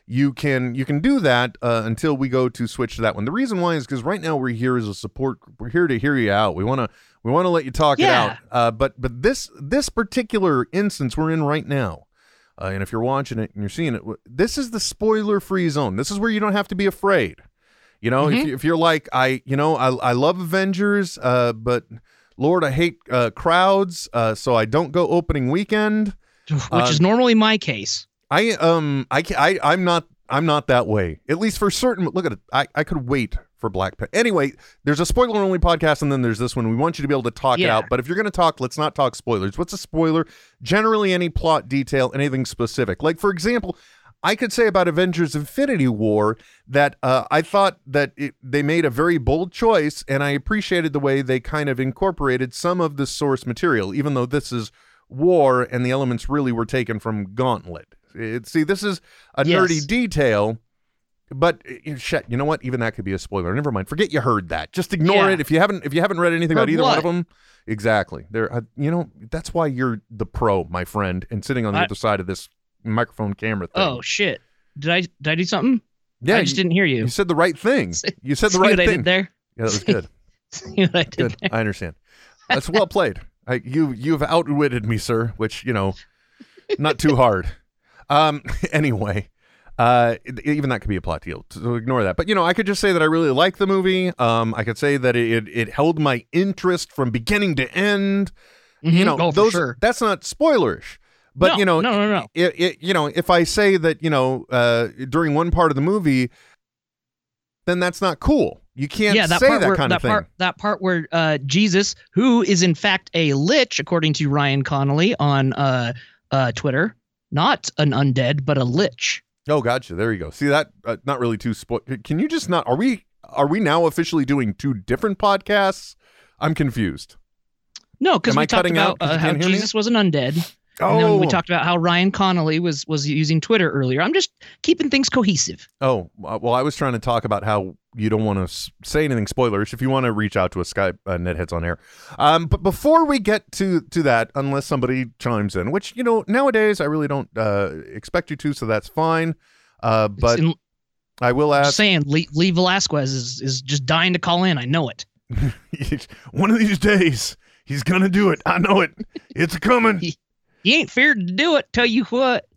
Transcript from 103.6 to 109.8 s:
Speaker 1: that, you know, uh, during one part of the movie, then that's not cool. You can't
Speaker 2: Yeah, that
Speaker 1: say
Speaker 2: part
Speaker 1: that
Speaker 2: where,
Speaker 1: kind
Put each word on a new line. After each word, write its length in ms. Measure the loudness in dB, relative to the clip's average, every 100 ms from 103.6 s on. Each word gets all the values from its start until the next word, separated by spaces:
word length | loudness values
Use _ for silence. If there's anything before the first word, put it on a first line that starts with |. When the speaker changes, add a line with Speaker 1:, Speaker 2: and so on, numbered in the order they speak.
| 4 4
Speaker 1:
that, 260 | 2 0
you 60 | 0
know, 360 | 2 2 -2 -2
uh, 380 | 2 4 2 0 -6 -4
during 240 | -2 0 0
one 140 | 0
part 200 | 2 2
of 40 | 2
the 60 |
movie, 480 | 0 0 2 2 0 _ _ _ _ _ _ _ _ _ _ _ _ _ -4
then 140 | 0
that's 220 | -2 0
not 180 | -2 0
cool. 420 | 2 2 2 -4 _ -10
You 120 | -8
can't 280 | -2 2 2
Speaker 2:
Yeah, 120 | 2
that 120 | 4
Speaker 1:
say 80 | 4
Speaker 2:
part 140 | 4
Speaker 1:
that 60 | 2
Speaker 2:
where, 80 |
Speaker 1:
kind 160 | 2